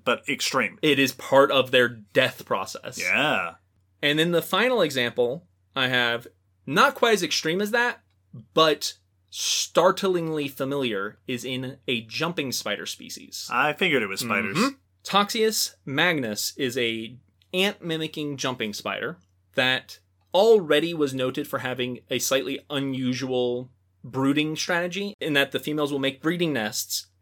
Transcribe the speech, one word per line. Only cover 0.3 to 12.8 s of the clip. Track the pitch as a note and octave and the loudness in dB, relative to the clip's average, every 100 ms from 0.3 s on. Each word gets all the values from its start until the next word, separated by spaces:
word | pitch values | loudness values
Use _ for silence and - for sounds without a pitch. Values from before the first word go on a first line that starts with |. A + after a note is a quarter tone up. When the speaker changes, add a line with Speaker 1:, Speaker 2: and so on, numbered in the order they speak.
| C#3 - C3+ G#2+ - | -4 -2 0 -2 0
Speaker 2:
it | D#3 C3+ | 2 4
is | C3 | 2
part | - - C3+ C#3+ | 0 4 6 6
of | C3+ B2 | 4 4
their | B2+ A#2+ | 4 4
death | A2+ - C3+ B2+ - - | 0 -2 2 2 0 -4
process. | G2+ F#2+ - - B2 | -4 -4 -10 -12 -6
Speaker 1:
Yeah. | F2+ G#2+ D3+ A2 F2 - _ _ _ - | -2 0 2 0 -4 -8 _ _ _ -4
Speaker 2:
And | D3 D3+ | 0 2
then | E3+ | 2
the | E3+ | 0
final | D#3+ F#3 B3 A#3+ | 0 0 2 2
example | D#3 C3 A#2+ - A#2+ D#3 - _ _ C#3 | 0 0 -2 0 0 -2 -12 _ _ -2
I | B2+ | 0
have, | B2+ A#2+ A#2 - _ _ _ - | 2 0 -2 -6 _ _ _ -2
not | D#3+ C#4 C4+ | 4 4 4
quite | A#3 | 4
as | G#3+ | 4
extreme | E3 - D#3+ F3+ | 2 -2 0 0
as | G#3 | 0
that, | A#3 A#3+ A#3+ _ _ _ B2+ - | 0 0 -4 _ _ _ -20 -2
but | - D#3+ D3 - - _ _ _ | 4 4 4 -2 -8 _ _ _
startlingly | - - - - F3 E3+ F3 G3 F3+ D#3+ D#3 C#3 | -6 -2 -2 0 4 4 4 0 0 -2 -4 -4
familiar, | - C3+ C#3+ B2+ G2 G2+ - - | -4 -4 -2 -2 -2 -6 -10 -8
is | B2 B2 | -6 -4
in | B2+ B2+ - - | -6 -6 -8 -4
a | A#2+ | -4
jumping | A2 - D#3+ E3+ C3+ | -4 -4 -4 -2 -4
spider | - G#2+ G2+ | -4 -4 -4